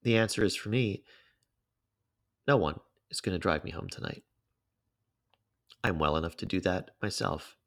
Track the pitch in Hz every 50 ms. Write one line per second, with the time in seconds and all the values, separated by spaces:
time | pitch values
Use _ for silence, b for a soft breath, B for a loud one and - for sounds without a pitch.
0 | _ 120 117 113 113 104 - - 107 98 - - - 104 107 127 127 107 95 92
1 | b b b b b b b b b _ _ _ _ _ _ _ _ _ _ _
2 | _ _ _ _ _ _ _ _ _ - 143 123 90 76 76 - _ _ _ _
3 | _ _ - - - - 92 85 - 95 80 78 - - - 82 - - - -
4 | - - - - _ _ _ _ _ _ _ _ _ _ _ _ _ _ _ _
5 | _ _ _ _ _ _ _ _ _ _ _ _ _ _ - _ - 117 92 80
6 | 78 76 73 80 80 85 - - - 98 - 92 90 95 90 92 - - _ _
7 | - 104 - - - 98 - 80 - - - _ _